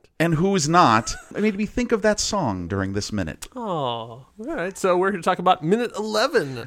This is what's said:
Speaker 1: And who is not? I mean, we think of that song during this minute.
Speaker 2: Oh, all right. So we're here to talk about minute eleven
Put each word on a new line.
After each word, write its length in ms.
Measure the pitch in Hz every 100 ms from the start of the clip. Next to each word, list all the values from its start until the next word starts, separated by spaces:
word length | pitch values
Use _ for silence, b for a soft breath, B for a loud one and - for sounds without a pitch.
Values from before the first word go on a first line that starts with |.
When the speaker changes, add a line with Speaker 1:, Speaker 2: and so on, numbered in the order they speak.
| _ -
Speaker 1:
And 160 | 165 156
who 180 | 196
is 140 | 196 143
not? 440 | 175 147 110 - - -
I 60 | -
mean, 160 | 214 196
we 100 | 208
think 240 | - 247
of 120 | 226
that 180 | 214 208
song 480 | - 202 135 92 87
during 240 | 98 95
this 200 | 101 -
minute. 360 | 104 82 - - 254
Speaker 2:
Oh, 40 |
all 640 | 220 165 131 117 113 120 135 -
right. 400 | 240 294 180 185
So 180 | 190 175
we're 140 | 190
here 80 | 196
to 60 |
talk 160 | 180 180
about 240 | 185 185
minute 260 | 156 226 247 -
eleven 640 | 214 214 269 254 143 123